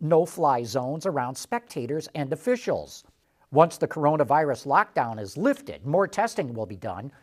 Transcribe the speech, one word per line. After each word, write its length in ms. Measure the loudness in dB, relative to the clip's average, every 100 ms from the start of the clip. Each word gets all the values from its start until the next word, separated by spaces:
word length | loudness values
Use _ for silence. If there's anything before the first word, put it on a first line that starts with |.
no-fly 640 | 4 4 4 2 2 2
zones 420 | 0 -2 -2 -4 -2
around 300 | -2 -2 -6
spectators 720 | -6 -6 -6 -8 -4 -4 -6 -6
and 160 | -4
officials. 720 | -2 0 0 0 -4 -4 -16 -20 _ _ _ _
Once 240 | 4 4 4
the 80 | -4
coronavirus 800 | 0 2 2 4 2 2 -2 2
lockdown 540 | 2 2 -2 -4 -6
is 160 | -10 -2
lifted, 500 | 0 0 -6 -10 -2
more 220 | 0 0
testing 440 | 0 -2 -2 -4
will 140 | -6 -8
be 80 |
done, 380 | -8 -10 -10 -12 -16